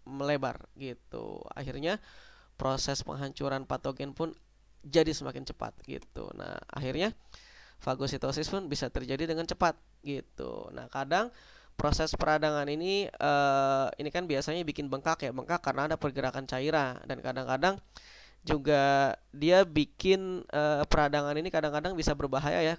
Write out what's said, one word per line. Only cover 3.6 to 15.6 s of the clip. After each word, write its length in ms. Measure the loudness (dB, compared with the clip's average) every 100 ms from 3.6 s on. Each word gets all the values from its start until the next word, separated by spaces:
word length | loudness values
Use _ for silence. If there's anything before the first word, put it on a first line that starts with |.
| -4
patogen 480 | -4 -4 -6 -8 -4
pun 160 | -4 -6 -18 _ _ -20
jadi 320 | 2 4 4
semakin 320 | 2 -6 -8
cepat 320 | -10 -10 -10 -10
gitu. 480 | -12 -12 -12 -12 -12 -10
Nah, 160 | -10 -12 -10
akhirnya 400 | -8 -4 -2 -2 -4 -14 -20 -20 -20 -20 -8
fagositosis 640 | -4 -2 -2 -2 -2 -2 -4
pun 160 | -4 -4
bisa 160 | -4 -4
terjadi 400 | -4 -4 -2 -2
dengan 160 | -2
cepat 320 | -4 0 2 0 -8 -14 -8
gitu. 640 | -8 -8 -10 -8 -8 -10
Nah, 160 | -12 -10
kadang 480 | -6 0 0 0 -6 -20 -20 -16 -4
proses 320 | 0 0 0
peradangan 560 | 0 2 2 2 0 -2
ini, 400 | -2 0 0 -2
eh, 800 | 0 2 4 4 4 4 2 0 -2
ini 160 | -4
kan 160 | -2 0
biasanya 400 | 0 0 -2 -2
bikin 240 | -4 -4
bengkak 320 | -2 0 0
ya, 80 | -2
bengkak 320 | -4 -2 -2